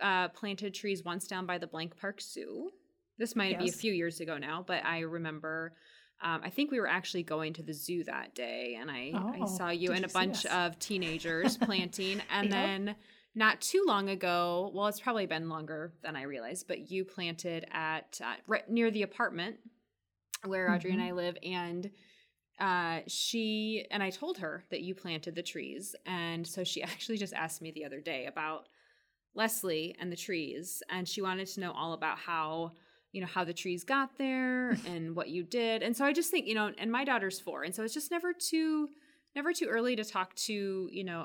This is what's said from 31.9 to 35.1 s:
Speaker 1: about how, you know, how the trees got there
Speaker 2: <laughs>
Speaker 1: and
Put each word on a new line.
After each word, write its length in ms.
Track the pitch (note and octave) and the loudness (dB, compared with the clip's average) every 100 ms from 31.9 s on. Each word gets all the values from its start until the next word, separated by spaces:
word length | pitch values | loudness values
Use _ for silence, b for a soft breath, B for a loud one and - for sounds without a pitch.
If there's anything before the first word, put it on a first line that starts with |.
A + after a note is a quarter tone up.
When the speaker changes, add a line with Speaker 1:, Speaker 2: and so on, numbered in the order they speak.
Speaker 1:
about 240 | D#3+ D#3+ - | 0 0 -2
how, 560 | - E3 D#3 D#3+ E3 E3 b b b | 0 0 2 0 -2 -6 b b b
you 80 | F#3+ | -6
know, 60 | F3 | -2
how 160 | F#3 | 0
the 100 | E3+ | 0
trees 300 | E3 F#3+ F3 | 0 -2 -2
got 340 | - C4+ C4+ - | 2 2 2 0
there 540 | C4+ C4 B3+ B3+ B3 | 0 2 4 2 4
Speaker 2:
<laughs> 160 | - - | 2 0
Speaker 1:
and 280 | E3+ E3 | -4 -2